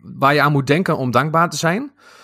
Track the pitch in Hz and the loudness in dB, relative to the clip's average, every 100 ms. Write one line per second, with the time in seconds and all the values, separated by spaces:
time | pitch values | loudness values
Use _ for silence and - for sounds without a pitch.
0 | - - 135 147 143 143 131 151 180 151 | -18 -2 0 2 2 2 2 0 0 -2
1 | 127 120 151 160 170 147 165 196 285 - | 0 0 0 0 0 -2 -2 -2 -6 -16
2 | - - | -20 -20